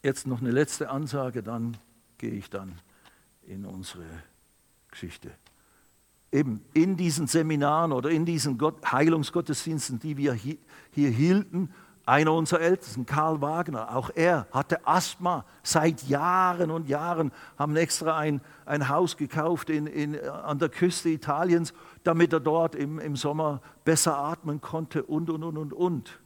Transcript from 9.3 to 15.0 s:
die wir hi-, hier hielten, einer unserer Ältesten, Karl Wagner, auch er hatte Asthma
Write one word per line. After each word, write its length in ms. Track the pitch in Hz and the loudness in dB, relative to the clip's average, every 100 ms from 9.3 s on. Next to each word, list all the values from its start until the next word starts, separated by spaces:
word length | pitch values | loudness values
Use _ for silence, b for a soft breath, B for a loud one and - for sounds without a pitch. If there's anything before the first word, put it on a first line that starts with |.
| 175 165 143 165 156 - 123 | -2 -2 -4 -2 -4 -4 -6
die 180 | 156 139 | -6 -2
wir 160 | 139 | 0
hi-, 260 | 120 117 156 B B B | 0 -6 -10 B B B
hier 180 | - 143 | 2 2
hielten, 600 | 117 160 190 196 175 180 B B B - | 4 6 6 2 -4 -4 B B B 2
einer 220 | 139 160 | 4 6
unserer 280 | 165 160 165 | 4 2 2
Ältesten, 460 | 165 185 - - 123 | 2 2 -2 -8 -2
Karl 340 | 143 156 156 | 0 2 0
Wagner, 540 | 143 160 175 127 110 | -2 -2 -2 -4 -4
auch 160 | 120 123 | -4 -4
er 340 | - 170 165 101 | 2 4 2 0
hatte 320 | 127 - 165 | -4 -2 -2
Asthma 600 | - 170 | 2 2